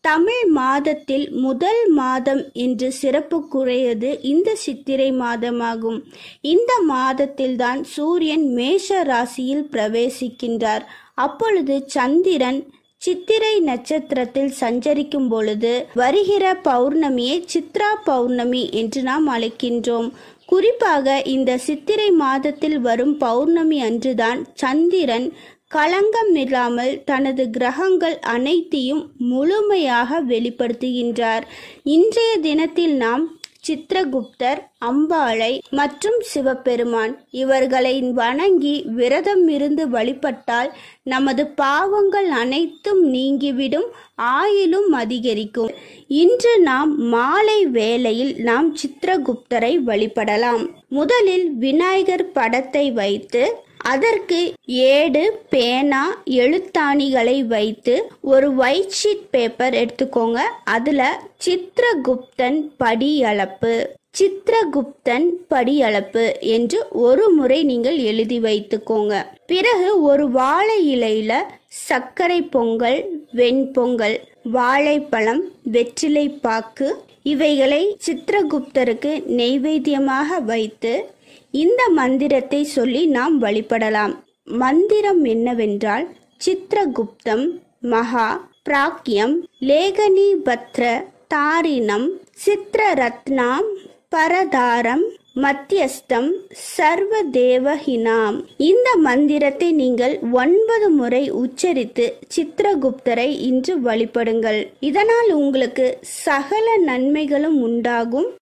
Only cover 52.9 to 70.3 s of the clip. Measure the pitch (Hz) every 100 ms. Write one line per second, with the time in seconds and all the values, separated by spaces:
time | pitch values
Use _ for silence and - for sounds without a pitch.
52.9 | 233 202 202 - 240 285 466 - _ 226
53.9 | 269 440 440 415 339 349 - - 247 262
54.9 | 277 311 277 359 427 - 277 240 254 285
55.9 | 269 302 427 - 254 247 349 381 349 294
56.9 | 285 277 262 233 269 240 226 214 220 -
57.9 | 262 453 - - 269 285 262 254 320 381
58.9 | - 415 403 - 254 233 233 254 233 240
59.9 | - 262 247 226 233 370 480 - 220 254
60.9 | 285 254 320 - _ - 370 359 - 480
61.9 | 370 254 247 254 - 247 294 302 _ 240
62.9 | 226 269 302 233 208 196 - 233 226 -
63.9 | - _ - 392 392 - 453 370 269 269
64.9 | - - 247 339 349 - 277 247 294 240
65.9 | 208 196 220 226 - - 226 240 403 -
66.9 | - 240 262 427 330 254 269 294 247 240
67.9 | 320 233 226 226 240 226 214 208 220 214
68.9 | 220 208 202 - - _ 359 440 440 370
69.9 | 415 294 285 294